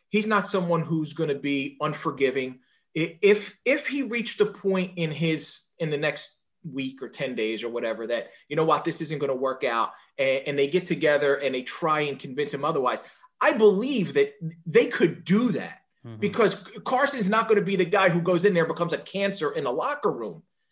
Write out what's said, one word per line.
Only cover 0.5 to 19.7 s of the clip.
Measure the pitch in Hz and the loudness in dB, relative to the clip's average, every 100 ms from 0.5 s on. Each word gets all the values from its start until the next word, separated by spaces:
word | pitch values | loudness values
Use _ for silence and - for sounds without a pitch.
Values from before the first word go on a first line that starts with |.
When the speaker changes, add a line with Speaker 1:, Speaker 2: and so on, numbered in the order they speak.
| 196 175 170 | -2 0 0
Speaker 1:
who's | 160 165 151 | 0 -2 -2
gonna | - 156 139 | -4 -2 -2
be | 143 143 135 - | -2 -2 -4 -4
unforgiving. | 151 147 165 131 131 135 127 127 _ _ _ 156 | -6 -4 -6 0 0 0 -4 -8 _ _ _ -6
I-, | 165 - | -4 2
if, | 202 208 - - | 4 4 0 -6
if | - 294 - | 0 0 0
he | 277 | -4
reached | 240 233 220 - | -4 -4 -4 0
a | 202 | -2
point | - 196 190 175 - | 0 -2 0 -2 -4
in | 160 | -4
his, | 147 165 156 - - _ - | -2 0 -2 -4 -18 _ -8
in | 160 | -4
the | 143 | -2
next | 151 147 - _ _ _ 165 | -2 -4 -10 _ _ _ -12
week | 131 131 131 | -6 -6 -8
or | 123 | -12
ten | - 135 120 | -8 -6 -4
days | 110 110 | -4 -4
or | 117 | -6
whatever | 117 117 110 113 | -4 -4 -4 -4
that, | 117 - - - | -6 -6 -14 -8
you | 151 | -2
know | 160 | 2
what, | 147 | 2
this | 170 160 | 0 -6
isn't | 151 151 | -6 -4
gonna | 139 131 | -2 0
work | 131 127 131 | -2 -2 -2
out, | 117 110 - _ - | 0 -2 -4 _ -2
and, | 135 135 143 | 0 0 0
and | 143 | 0
they | 143 | 2
get | 175 175 | 2 0
together | 156 151 143 143 139 | 0 4 4 4 2
and | 139 127 | 0 -4
they | |
try | 127 - 165 151 | -6 -4 0 0
and | 147 135 | -2 -6
convince | 139 127 147 | -8 -6 -4
him | 135 147 | -2 -2
otherwise, | 165 123 113 - _ _ - | 0 0 -2 -8 _ _ 0
I | 330 | 2
believe | 277 214 190 254 269 160 | 8 6 6 2 0 0
that | 143 139 - 160 - - | 2 2 0 -10 -10 2
they | 208 285 | 4 4
could | - 202 - | 4 2 2
do | - 202 247 | 2 2 2
that | 143 90 - _ _ 117 | -2 -6 -14 _ _ -16
Speaker 2:
Mm-hmm. | 110 | -4
Speaker 1:
because | 202 - 208 - - - - | -4 2 2 0 -12 -12 -2
Carson's | 254 277 277 190 | 0 0 0 0
not | 220 226 | 2 4
gonna | 208 | 2
be | 175 196 | 2 0
the | |
guy | 175 202 190 | 2 4 4
who | 175 | 4
goes | 170 180 196 | 2 4 4
in | |
there | 175 | 4
and | 165 | 2
becomes | 165 170 | 0 -2
a | 147 | -4
cancer | - 196 202 196 151 | -6 -4 -2 -2 -4
in | 160 | -2
the | 135 | -4